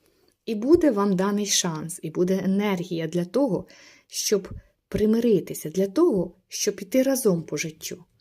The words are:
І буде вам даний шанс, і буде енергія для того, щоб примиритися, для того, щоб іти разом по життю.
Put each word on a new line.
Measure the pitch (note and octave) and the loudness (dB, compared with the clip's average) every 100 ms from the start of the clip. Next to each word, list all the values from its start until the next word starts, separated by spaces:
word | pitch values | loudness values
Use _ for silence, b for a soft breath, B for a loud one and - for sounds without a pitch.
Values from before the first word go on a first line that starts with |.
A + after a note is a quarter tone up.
| _ _ _ _ - | _ _ _ _ -6
І | |
буде | G#3+ B3 F4 D#4 | -4 4 6 6
вам | G3+ G3+ F#3 | 2 2 2
даний | G3 G3+ G#3 | 0 0 0
шанс, | - F3+ D#3 D#3+ - | 0 0 -4 -8 -10
і | D#3 | -8
буде | E3 F#3 F#3+ | -2 0 0
енергія | F#3+ F#3+ G#3 F#3 E3+ E3 D#3+ | 0 0 0 -2 -4 -6 -4
для | F3 | -4
того, | F3 B3 C#4 D#3+ - b b b b | -2 0 0 -2 -6 b b b b
щоб | - - G3+ F#3 - b b _ | -8 -2 -2 -2 -16 b b _
примиритися, | F#3+ G#3+ A3+ A#3+ F#3 - D#3 D3+ | -2 2 2 4 2 0 -10 -8
для | E3+ G3 | -2 -2
того, | F#3+ F4 G#3 E3+ - _ | 2 2 2 -2 -8 _
щоб | - G#3+ G3 | -6 -4 -4
іти | - C4 | -2 0
разом | C4 C4 G#3+ E3+ | 2 2 2 0
по | D#3 D3+ | -2 -6
життю. | E3 - - - - _ | -6 -8 -14 -14 -18 _